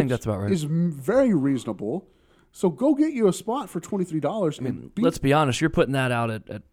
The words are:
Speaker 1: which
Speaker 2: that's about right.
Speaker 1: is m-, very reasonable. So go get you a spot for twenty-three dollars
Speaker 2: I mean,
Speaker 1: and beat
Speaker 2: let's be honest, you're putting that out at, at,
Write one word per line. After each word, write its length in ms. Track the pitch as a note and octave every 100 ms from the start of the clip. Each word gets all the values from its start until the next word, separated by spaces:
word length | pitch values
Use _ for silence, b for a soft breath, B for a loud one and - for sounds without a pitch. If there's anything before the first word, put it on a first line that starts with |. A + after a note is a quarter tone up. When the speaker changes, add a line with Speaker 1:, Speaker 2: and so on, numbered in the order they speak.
Speaker 1:
which 40 | C#3
Speaker 2:
that's 160 | B2 A2+
about 160 | G2+
right. 100 | G2+
Speaker 1:
is 100 | F#3
m-, 280 | D3 E3 E3+
very 420 | C#3+ C3 B3 C4
reasonable. 720 | F3+ C3+ C3+ A#2 G2+ G#2 D#3+ - b b b b
So 180 | - F#3+
go 240 | D3+ C4+
get 180 | C#4 D#4
you 140 | C#4 G#3
a 60 |
spot 360 | F3+ - B3+ -
for 120 | F3+
twenty-three 400 | - G3+ F3+ D#3
dollars 400 | C#3+ G#3+ F3 C#3+
Speaker 2:
I 20 |
mean, 100 | B2+
Speaker 1:
and 200 | F#2 B1
beat 80 | -
Speaker 2:
let's 140 | E3 -
be 140 | C#3
honest, 280 | C#3+ D3 A2+
you're 100 | D#3
putting 240 | F3 C#3+
that 180 | C3+ C3
out 180 | A#2+ A#2
at, 180 | A2 -
at, 140 | G#2 -